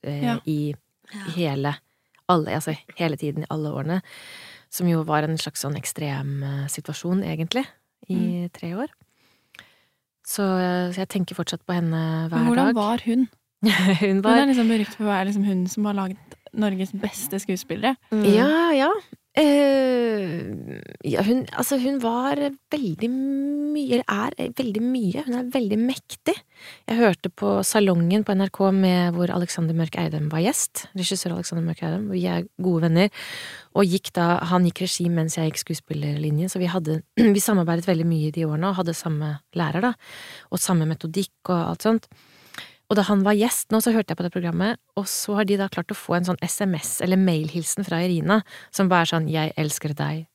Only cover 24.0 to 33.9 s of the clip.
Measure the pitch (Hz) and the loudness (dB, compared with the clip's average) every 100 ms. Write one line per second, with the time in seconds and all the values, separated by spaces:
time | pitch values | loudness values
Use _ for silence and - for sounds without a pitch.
24 | - 208 214 - - - 254 208 240 254 | 0 -2 -2 -4 -8 -4 -4 -2 -2 0
25 | 196 233 294 240 247 269 214 214 240 262 | -2 -2 -4 -6 -2 -2 0 0 0 -2
26 | _ - - - _ _ - - - 226 | _ -6 -4 -4 _ _ -20 -16 -4 4
27 | 233 175 185 - 202 196 196 220 202 170 | 4 4 -4 -4 0 0 2 4 4 4
28 | 170 202 208 190 196 - 196 190 185 180 | 4 2 2 0 0 2 2 6 4 4
29 | 175 170 175 180 175 - 160 165 165 - | 2 2 0 0 -2 -2 0 0 -2 -2
30 | 165 156 147 160 185 302 - - - 190 | -2 -2 -2 0 0 0 -4 -6 -10 -6
31 | 175 190 175 175 165 170 165 160 165 170 | -4 -2 -4 -4 -4 -2 -2 -2 -4 -4
32 | 214 185 180 170 180 - 185 170 165 165 | -2 -2 0 -2 -4 -4 0 2 4 4
33 | 202 - - - - - - - 196 | 4 0 -14 -12 -14 -16 -4 2 4